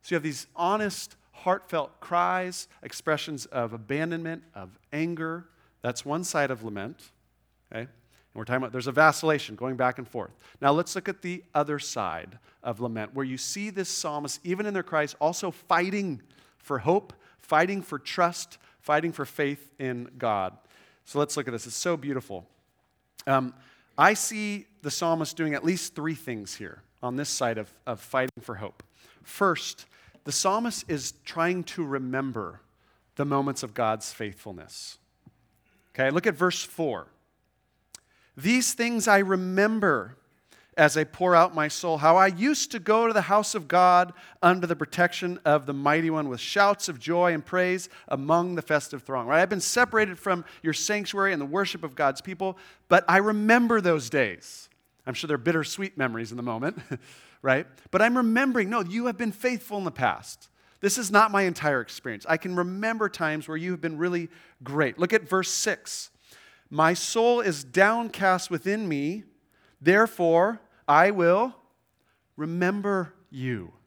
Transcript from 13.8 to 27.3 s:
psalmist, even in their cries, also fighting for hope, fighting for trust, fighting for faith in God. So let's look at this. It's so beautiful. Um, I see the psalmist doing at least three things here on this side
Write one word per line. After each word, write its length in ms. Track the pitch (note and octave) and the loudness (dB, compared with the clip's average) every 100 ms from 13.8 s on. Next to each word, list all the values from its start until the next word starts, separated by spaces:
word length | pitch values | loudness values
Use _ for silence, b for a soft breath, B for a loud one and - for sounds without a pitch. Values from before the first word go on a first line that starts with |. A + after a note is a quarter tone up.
| F3+ | -6
psalmist, 500 | - E3 D3 C#3+ - | -6 -6 -6 -8 -8
even 220 | F3 F#3 | -6 -4
in 80 | G#3 | -4
their 100 | G3 | -4
cries, 320 | - D#3+ C#3 - | -2 -2 -2 0
also 300 | D3+ E3+ F#3+ | -2 -2 -8
fighting 720 | - _ E3+ F#3 G3+ G3 C3 _ b b b | -10 _ 0 2 -2 -4 -6 _ b b b
for 220 | - C3+ | -6 -2
hope, 340 | G#2+ F#3+ - - b b | 2 2 0 -20 b b
fighting 440 | - D#3 F3+ G3 | 0 2 4 -2
for 160 | - C#3+ | -6 -10
trust, 600 | - - F3 E3+ - - b b | -8 0 0 0 -14 -18 b b
fighting 320 | - D3+ E3 | 0 0 0
for 120 | D3+ | -6
faith 460 | C3+ - C#3+ C#3+ - _ | -10 -2 -4 -4 -12 _
in 320 | C3 A#2+ B2 C3 | -6 -6 -10 -4
God. 380 | B2 G#2 F#2 - b b b b | -2 0 -2 -8 b b b b
So 140 | - C#3+ | -8 -2
let's 180 | D3 - | -2 -2
look 100 | C3 | -6
at 60 | |
this. 140 | A#2 A#2+ | -8 -8
It's 100 | - | -6
so 200 | F3+ E3 | -4 -4
beautiful. 520 | C#3 C3+ - F#2+ E2+ _ _ _ _ _ _ - - | -4 -8 -8 -16 -18 _ _ _ _ _ _ -12 0
Um, 280 | C3+ B2+ - b b b - | 0 0 -10 b b b 4
I 180 | E3 | 4
see 520 | G#3+ - G#3+ G#3+ G#3 - _ | 4 -4 -4 -6 -8 -12 _
the 80 | D3 | -8
psalmist 460 | - E3+ E3 D#3 - | -4 0 0 -2 -4
doing 180 | D#3+ | -4
at 100 | C#3+ | -2
least 300 | - F3+ - | 0 -2 -4
three 200 | - D3+ | -8 -6
things 420 | D#3+ - A2+ G2 - | -6 -8 -10 -10 -14
here 260 | F#2+ - _ _ | -14 -16 _ _
on 120 | B2 | -6
this 140 | B2+ | -4
side 300 | C#3+ | -4